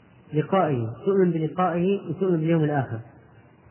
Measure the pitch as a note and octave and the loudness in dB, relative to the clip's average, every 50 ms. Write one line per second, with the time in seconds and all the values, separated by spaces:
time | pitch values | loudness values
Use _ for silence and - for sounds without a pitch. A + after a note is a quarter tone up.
0 | _ _ - - - - D3+ D3+ - - F#3+ F#3+ F3 D#3 C#3 A#2+ A2+ A2 A#2 - | _ _ -20 -20 -12 -6 -2 -2 0 2 2 2 2 2 0 -2 -4 -4 -6 -4
1 | - F#3+ G3 G3 F#3 F3+ D#3+ D#3+ D#3+ C#3+ - - F#3 F3 E3 F3 F3 F#3+ G3+ G3 | -2 0 2 4 4 2 2 0 -2 -2 -2 0 0 0 0 0 0 0 0 -2
2 | - - D#3 - G3 F#3+ F3 D#3+ D#3 E3 E3+ D#3+ D3+ D3 D3 C#3 A#2+ A2+ A2+ A2+ | -4 -6 -4 -2 0 0 0 2 2 2 2 2 2 2 0 0 -2 -4 -6 -10
3 | A2+ - - - - - - - - - - - - - | -12 -14 -20 -20 -20 -20 -20 -20 -20 -20 -20 -20 -20 -20